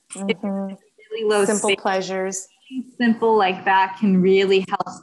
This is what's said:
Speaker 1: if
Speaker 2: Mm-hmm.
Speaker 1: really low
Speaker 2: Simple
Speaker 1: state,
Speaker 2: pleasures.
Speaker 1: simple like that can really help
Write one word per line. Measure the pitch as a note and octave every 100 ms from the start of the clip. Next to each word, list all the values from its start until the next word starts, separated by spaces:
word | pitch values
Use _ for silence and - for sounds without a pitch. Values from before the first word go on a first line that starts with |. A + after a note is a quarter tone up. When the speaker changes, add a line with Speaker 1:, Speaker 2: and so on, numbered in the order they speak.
| _ F#3+
Speaker 1:
if | G3 -
Speaker 2:
Mm-hmm. | G#3 G3 G3 F#3+ _ _ -
Speaker 1:
really | A4 A4
low | G#3
Speaker 2:
Simple | G3+ G#3 G#3+
Speaker 1:
state, | G3
Speaker 2:
pleasures. | G#3 F#3+ F3+ F#3+ F#3+ F#3+ - _ - C4 - -
Speaker 1:
simple | A#3+ A3 A3+ G#3+
like | F#3 F#3
that | G3 F#3+ F#3 -
can | G#3 F#3
really | F#3 F#3+ G3 F#3+ F#3
help | G3 - -